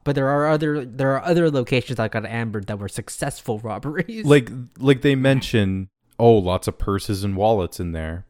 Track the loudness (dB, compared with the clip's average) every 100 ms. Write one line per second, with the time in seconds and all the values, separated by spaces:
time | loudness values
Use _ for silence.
0 | -4 0 0 2 2 2 0 -2 -4 -2
1 | 0 0 2 2 4 2 0 0 0 -2
2 | -2 -4 -6 -4 -4 -6 -6 -8 -8 -10
3 | -12 -8 -8 -6 -6 -6 -6 -8 -6 -6
4 | -6 0 4 4 4 -6 -14 -2 2 4
5 | 2 2 2 2 2 2 2 -2 -6 _
6 | _ 2 6 6 4 0 -2 -4 -2 -2
7 | -2 -4 -2 0 2 2 -2 -6 -6 -6
8 | -8 -10